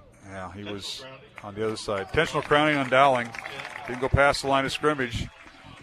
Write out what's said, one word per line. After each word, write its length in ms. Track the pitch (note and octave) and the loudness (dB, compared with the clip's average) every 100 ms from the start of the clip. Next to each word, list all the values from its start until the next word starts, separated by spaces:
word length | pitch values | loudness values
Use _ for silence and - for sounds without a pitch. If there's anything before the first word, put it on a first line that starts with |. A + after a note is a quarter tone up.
| - - G2 | -20 -20 -16
Yeah, 220 | F#2+ F#2 | -12 -12
he 100 | G2 | -12
was 400 | G2+ G2+ F#2 - C3 C3 - - | -10 -10 -10 -12 -14 -18 -20 -16
on 120 | G#2 G2+ | -12 -4
the 100 | A2 | -4
other 120 | A2 | -4
side. 240 | - G2 | -4 -4
Intentional 420 | F#2+ D3 E3 D3+ | 0 0 0 -2
crowning 340 | - D3 D3+ C#3+ | 2 4 4 2
on 120 | C3 | 4
Dowling. 380 | C3 C#3+ B2 A#2 - - - - - - | 6 6 4 -2 -8 -12 -12 -12 -12 -10
Didn't 140 | B2+ | -4
go 60 | C3 | 0
past 340 | C#3 C#3+ - | 4 4 4
the 40 | C#3 | 2
line 180 | C3+ C3+ | 2 2
of 60 | |
scrimmage. 560 | - D3+ D3 B2 A2+ - - - - - - | 0 -2 0 -2 -4 -8 -14 -20 -20 -20 -20